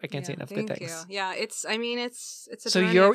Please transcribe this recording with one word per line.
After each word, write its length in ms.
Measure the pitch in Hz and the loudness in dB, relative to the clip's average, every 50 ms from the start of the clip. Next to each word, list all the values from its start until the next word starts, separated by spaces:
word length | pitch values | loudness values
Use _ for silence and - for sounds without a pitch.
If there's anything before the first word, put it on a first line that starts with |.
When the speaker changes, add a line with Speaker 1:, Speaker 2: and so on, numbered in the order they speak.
| - | -12
Speaker 1:
I 20 | |
can't 180 | - - 143 139 - | -8 -8 -8 -6 -6
say 60 | 139 | -8
Speaker 2:
Yeah, 40 | - | -8
Speaker 1:
enough 120 | - - | -8 -8
good 180 | - - 214 214 | -6 -6 -4 -4
Speaker 2:
thank 100 | - - | -6 -8
Speaker 1:
things. 260 | - 165 165 160 165 180 | -8 -10 -10 -10 -12 -10
Speaker 2:
you. 60 | 190 | -6
Yeah, 180 | 202 190 185 180 | -6 -4 -4 -4
it's, 320 | - 220 220 - - - 160 | -4 -6 -6 -6 -8 -6 -4
I 120 | 214 220 | -4 -2
mean, 180 | 233 240 240 240 | -2 -2 -4 -4
it's, 500 | 240 247 247 - - - - - - - | -4 -6 -8 -10 -14 -14 -14 -16 -16 -16
it's 160 | - - - 226 | -14 -10 -4 0
a 20 | |
Speaker 1:
So 120 | - 185 | 2 4
Speaker 2:
journey 120 | 185 185 175 | 4 6 8
Speaker 1:
your, 140 | 180 190 202 214 | 8 8 8 8